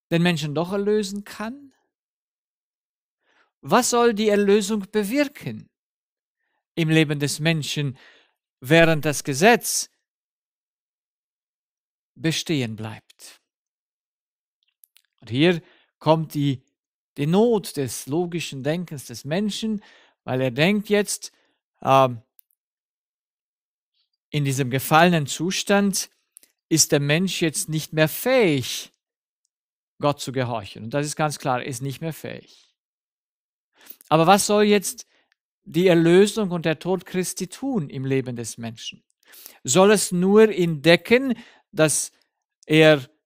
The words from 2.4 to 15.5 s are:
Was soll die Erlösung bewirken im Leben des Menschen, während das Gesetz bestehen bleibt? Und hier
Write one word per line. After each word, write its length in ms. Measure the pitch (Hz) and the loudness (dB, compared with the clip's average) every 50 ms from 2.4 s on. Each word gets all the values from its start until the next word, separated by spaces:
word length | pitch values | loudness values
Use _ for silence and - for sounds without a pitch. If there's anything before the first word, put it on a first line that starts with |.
| _ _ _ _ _ _ _ _ _ _ _ _ _ _ _ _ _ _ _ _ _ _ _ _ | _ _ _ _ _ _ _ _ _ _ _ _ _ _ _ _ _ _ _ _ _ _ _ _
Was 300 | - 139 180 247 240 - | -4 0 2 2 2 2
soll 240 | 240 240 240 233 214 | 2 2 2 2 2
die 140 | 196 220 208 | 2 0 2
Erlösung 580 | 202 202 202 196 202 220 196 190 220 208 190 - | 2 2 4 4 2 2 2 0 -4 -6 -6 -4
bewirken 760 | - 214 202 196 254 294 285 277 - - - 131 107 107 - _ _ _ _ _ _ _ _ _ _ _ _ _ _ _ _ _ _ _ _ _ - | -4 -4 -4 -2 -2 -2 -2 -2 -4 -12 -12 -12 -12 -12 -16 _ _ _ _ _ _ _ _ _ _ _ _ _ _ _ _ _ _ _ _ _ -4
im 140 | 170 165 156 | -2 0 2
Leben 280 | 160 160 156 143 151 143 | 4 4 4 2 0 -4
des 220 | 147 135 - - | -4 -4 -4 -2
Menschen, 580 | 151 165 165 156 135 - - 151 143 135 127 - - - _ _ _ _ _ _ _ _ _ - | 0 0 0 0 -2 -6 -4 -4 -4 -4 -6 -8 -18 -20 _ _ _ _ _ _ _ _ _ -8
während 440 | 127 123 160 165 165 165 160 147 135 | 0 4 6 6 6 6 4 2 0
das 200 | 156 139 - - | -2 -4 -4 -4
Gesetz 680 | 151 135 127 185 233 240 226 - - - - - - _ _ _ _ _ _ _ _ _ _ _ _ _ _ _ _ _ _ _ _ _ _ _ _ _ _ _ _ _ _ _ _ _ _ _ _ _ _ _ _ _ _ _ _ _ | -4 0 4 4 6 4 4 2 -2 -4 -6 -6 -8 _ _ _ _ _ _ _ _ _ _ _ _ _ _ _ _ _ _ _ _ _ _ _ _ _ _ _ _ _ _ _ _ _ _ _ _ _ _ _ _ _ _ _ _ _
bestehen 640 | 123 127 165 151 - - - 160 135 123 110 110 | -6 -4 -4 -4 -4 -4 -4 -4 -4 -4 -6 -8
bleibt? 640 | 101 110 110 107 107 _ _ _ _ - - - _ _ _ _ _ _ _ _ _ _ _ _ _ _ _ _ _ _ _ _ _ _ _ _ _ _ _ _ _ _ _ _ _ _ _ _ _ | -10 -12 -12 -14 -16 _ _ _ _ -20 -20 -20 _ _ _ _ _ _ _ _ _ _ _ _ _ _ _ _ _ _ _ _ _ _ _ _ _ _ _ _ _ _ _ _ _ _ _ _ _
Und 100 | 127 104 | -12 -4
hier 300 | 113 131 160 180 | 0 2 2 2